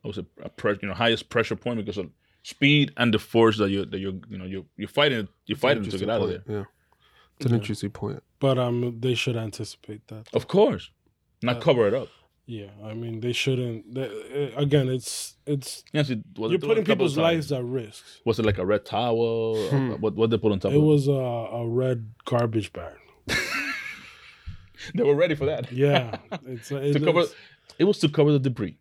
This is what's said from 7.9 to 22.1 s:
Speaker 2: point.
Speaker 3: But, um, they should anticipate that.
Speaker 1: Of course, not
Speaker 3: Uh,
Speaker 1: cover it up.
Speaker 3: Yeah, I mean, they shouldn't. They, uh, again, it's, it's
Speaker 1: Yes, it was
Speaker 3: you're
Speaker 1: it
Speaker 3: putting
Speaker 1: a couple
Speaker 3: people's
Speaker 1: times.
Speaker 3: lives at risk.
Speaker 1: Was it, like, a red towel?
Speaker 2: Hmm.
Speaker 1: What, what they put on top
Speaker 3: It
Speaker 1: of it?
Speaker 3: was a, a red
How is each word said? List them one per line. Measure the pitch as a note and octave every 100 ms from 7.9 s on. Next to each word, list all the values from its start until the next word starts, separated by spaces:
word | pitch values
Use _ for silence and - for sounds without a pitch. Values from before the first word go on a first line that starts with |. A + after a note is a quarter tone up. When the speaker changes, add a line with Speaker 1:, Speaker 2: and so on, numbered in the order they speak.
Speaker 2:
point. | - G#2 - _ _
Speaker 3:
But, | C3+ B2+
um, | B2 A#2+ B2 A#2
they | B2+
should | A#2+ - A#2
anticipate | A2 - G#2 - - G#2+ _
that. | A2 A2
Speaker 1:
Of | - -
course, | F#3+ A3 G#2 - _ _ _ _ _
not | A#2+ A#2+
Speaker 3:
Uh, |
Speaker 1:
cover | E3+ B2+ G2+
it |
up. | B2 A2 _ _ _ -
Speaker 3:
Yeah, | A2 G2+ G2+
I | G#2+
mean, | A2+ A#2 A2+
they | A#2+
shouldn't. | A#2+ C3+ B2+ B2 A2+ G#2
They, | B2+ B2+ G#2+ - C3+ C#3
uh, | A#2
again, | C#3+ D3 C3
it's, | C3 - - - _ -
it's | C#3+ - - _
Speaker 1:
Yes, | D3+ C#3+
it | A2+ - -
was | A2
Speaker 3:
you're | F3
Speaker 1:
it |
Speaker 3:
putting | A3 A3
Speaker 1:
a | G3+
couple | G#3 E3+
Speaker 3:
people's |
Speaker 1:
times. | D3 E3 E3 D3
Speaker 3:
lives |
at | C3+
risk. | A#2+ C3 G#2+ - - - A#2
Speaker 1:
Was | A2+
it, |
like, | G#2+ F#2+
a | F#2
red | G#2
towel? | - B2 A#2+ A2+ A#2 A2+ A2+ A2 G2+
Speaker 2:
Hmm. | C#3 B2+
Speaker 1:
What, | - G#2+
what | G2 A2+
they | A2
put | G#2+
on | G2
top | G2
Speaker 3:
It | D3
Speaker 1:
of |
it? | D3+
Speaker 3:
was | D3+ C#3
a, |
a | C#3 B2+ A#2+ A#2 A#2 A#2
red | A#2+ C3 B2 A2